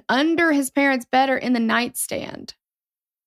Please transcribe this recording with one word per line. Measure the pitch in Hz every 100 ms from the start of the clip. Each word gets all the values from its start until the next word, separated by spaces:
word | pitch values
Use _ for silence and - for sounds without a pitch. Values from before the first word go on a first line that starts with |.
| -
under | 240 311 330 339
his | 285 262
parents' | - 277 262 240
bed | 254 269
or | 262
in | 240
the | 247
nightstand. | 226 226 247 - - - - - - - _ _ _ _ _ _